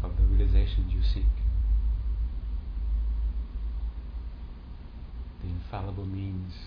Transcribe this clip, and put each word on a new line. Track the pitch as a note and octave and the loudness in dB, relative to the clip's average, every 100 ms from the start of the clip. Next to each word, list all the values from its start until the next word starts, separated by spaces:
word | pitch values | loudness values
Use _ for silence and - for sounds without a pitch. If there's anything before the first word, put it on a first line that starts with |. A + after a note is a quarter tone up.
of | - - | -2 4
the | |
realization | G2+ - - - - - - | 6 6 6 6 6 4 2
you | - | 2
seek, | - - - - - - - - - - - - - - - - - - - - - - - - - - - - - - - - - - - - - - - - - - - - | 2 4 2 4 2 2 4 4 4 0 0 0 -2 -2 -4 -6 -4 -4 0 0 0 0 0 -2 -4 -4 -4 -4 -6 -6 -10 -8 -10 -10 -12 -12 -14 -14 -12 -12 -12 -10 -12 -8
the | F#2 | -6
infallible | F2 - G#2 F#2+ G2 F#2+ | -6 -6 -6 -6 -4 -4
means | F#2+ G2 F#2 F#2 F2 | -4 -4 -6 -8 -10